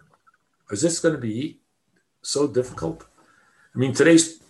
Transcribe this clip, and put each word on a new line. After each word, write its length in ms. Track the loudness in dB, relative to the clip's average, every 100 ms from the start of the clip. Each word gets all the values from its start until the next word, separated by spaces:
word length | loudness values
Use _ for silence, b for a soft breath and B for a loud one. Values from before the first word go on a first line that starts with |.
| _ _ _ _ _ _ _
Is 100 | -4
this 180 | -2 0
gonna 180 | -2 -2
be 420 | -6 -8 -10 -12 _ _ _ _ _ _
so 260 | -8 -2 0
difficult? 580 | -2 -4 -6 -8 -8 -16 _ b b b b b -4
I 20 |
mean, 160 | -2
today's 480 | 2 6 6 4 -6